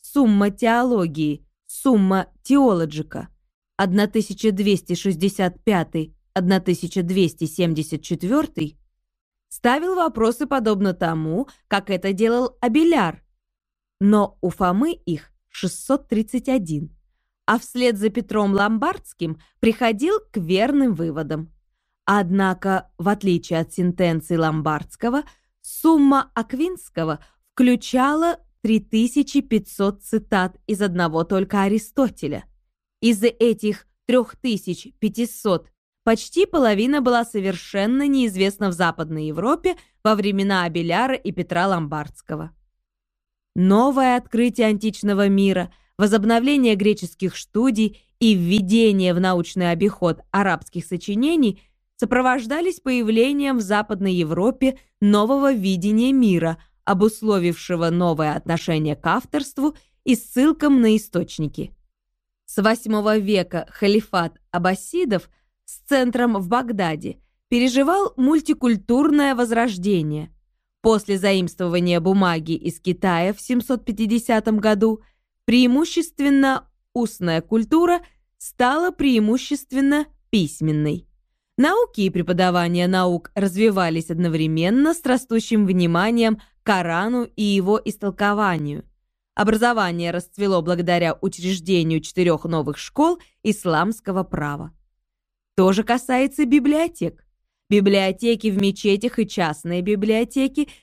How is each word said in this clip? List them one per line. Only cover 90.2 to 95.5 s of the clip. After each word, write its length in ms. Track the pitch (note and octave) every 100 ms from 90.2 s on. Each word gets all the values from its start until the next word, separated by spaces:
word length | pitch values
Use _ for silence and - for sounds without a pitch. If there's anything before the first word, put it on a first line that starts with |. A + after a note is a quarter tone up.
| - - G3+ F3+
благодаря 560 | D#3+ F3 F3 F3 E3 -
учреждению 800 | - - F3+ F#3+ E3 F3+ D#3+ D#3+
четырех 440 | - - F3 D#3
новых 340 | E3 D#3+ C#3+ C#3+
школ 400 | - - D#4+ F4 _ _
исламского 840 | G#3+ G3+ F3+ D#3 F#3+ A3 - F#3+
права. 480 | F3 D#3 D3 D3 D#3+ - _ _ _ _ _ _ _